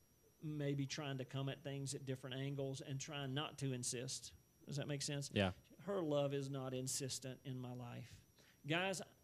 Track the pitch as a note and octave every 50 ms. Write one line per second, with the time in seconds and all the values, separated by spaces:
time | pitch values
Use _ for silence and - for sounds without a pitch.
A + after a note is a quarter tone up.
0 | - - - _ - - - - - D3+ D3+ D3+ C#3+ C#3+ C#3+ C#3 C#3 C3 - D#3+
1 | D3+ C#3 C3+ B2+ B2+ - - C3+ C#3 C#3 C3 - - C#3+ C3+ C#3 C#3 C3 C#3 C3+
2 | C#3 C3 C3 B2+ - C3 B2 C3+ C3+ C#3 C#3+ C#3 C#3 C3+ C3+ C#3 - D3 C3+ C3+
3 | - - D3+ C#3+ C#3 C3 C3 D3 D#3 - - - C#3+ C3+ B2+ B2 A#2+ - - A#2+
4 | B2+ C3 - - - - - - - - _ - - - C#3+ C#3 C#3 - D3 C#3
5 | C#3 - D3 C#3+ C#3 - - G#2 G2 F#2 F2+ - - - - - - F#3 G3+ G3
6 | E3+ D3+ D3 C#3+ C#3+ C#3 C#3+ C#3 C3+ C3+ C#3 C#3 C3 C3 B2+ B2+ C3 B2+ - -
7 | C#3+ B2 - - - C3 B2+ - - C#3 B2+ B2+ B2 B2 B2 B2 B2 A#2+ A#2+ A#2+
8 | B2 - - - - - - - - - - - - C#3 D#3 F3 F#3 G3 F#3+ -
9 | - - - -